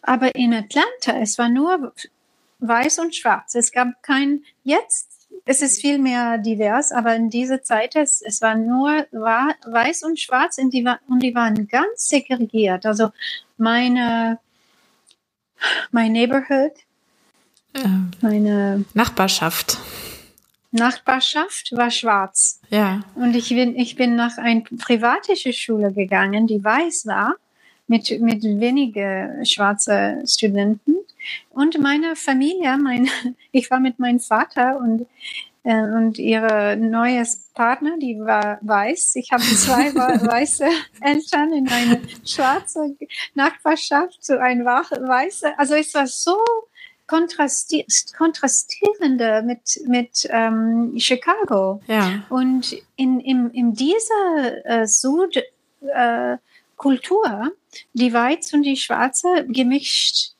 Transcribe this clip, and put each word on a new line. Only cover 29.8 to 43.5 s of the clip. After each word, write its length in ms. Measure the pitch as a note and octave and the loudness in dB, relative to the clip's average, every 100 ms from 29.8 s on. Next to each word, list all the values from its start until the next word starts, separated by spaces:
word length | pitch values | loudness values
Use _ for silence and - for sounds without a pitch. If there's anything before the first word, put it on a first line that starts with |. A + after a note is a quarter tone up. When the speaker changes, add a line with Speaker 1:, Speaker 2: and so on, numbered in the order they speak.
| - G3+ G3+ G#3+ | 0 2 0 -2
Speaker 1:
Studenten. 680 | - - G#3+ G3+ G3+ G#3+ - E4+ - _ - - _ | -2 0 2 2 2 0 0 0 -2 _ -14 -14 _
Und 260 | B3 D4 D#4+ | 0 0 2
meine 340 | C#4 D4 E4 | 2 2 -2
Familie, 640 | D#4+ - C4 C#4+ F#4 D4+ C4+ | -4 0 0 2 0 0 0
mein, 300 | C#4 B3 C4 - B3 | 0 0 0 0 -8
<laughs> 200 | B3+ _ | -10 _
ich 160 | C4+ B3 | 0 2
war 120 | C4 | 0
mit 180 | C4 A#3+ | 0 0
meinem 220 | B3 A#3+ | 0 0
Vater 580 | - A3 D4+ - B3 C4+ | 2 0 0 0 0 0
und, 280 | A#3+ A3+ B3 _ - - - _ | 0 -2 -4 _ -14 -14 -16 _
äh, 100 | B3 A3+ | 0 0
und 340 | A3 A3+ A3+ A3 | 2 2 0 0
ihre 560 | - A3 A3+ G#3+ G#3 G#3 | 0 2 2 2 0 0
neues 720 | A3+ A3+ A#3+ B3 A#3 - _ | 0 2 0 0 -2 -6 _
Partner, 440 | - A#3 B3+ D4+ E4+ | -2 0 0 -2 -2
die 180 | C4 G#3+ | -6 -6
war 380 | G#3+ G#3+ G#3 G#3 | 0 0 0 -4
weiß. 540 | G#3+ G3+ G#3+ E4+ - C4 | 0 0 0 -2 -2 -4
Ich 160 | - | 0
habe 100 | B3 | 0
zwei 500 | A#3+ A3 - B3+ D4 C#4 | 2 2 4 4 2 2
wa-, 280 | B3+ B3+ | 2 2
Speaker 2:
<laughs> 0 | |
Speaker 1:
weiße 440 | G#3+ A#3+ C#4+ - D4 E4 - - | 2 0 0 0 2 0 -4 -4
Eltern 520 | C#4 D4 D#4 D4+ D4+ | 0 0 0 0 2
in 160 | D#4 C4 | 2 0
eine 320 | A#3+ A#3+ A#3+ - - | 2 2 2 0 -14
schwarze 720 | - - C4 D#4 - D#4+ D4+ C#4+ D4+ - - | -10 0 0 0 -4 -6 -6 -6 -14 -12 -8
Nachbarschaft, 880 | C#4+ C#4+ | 0 0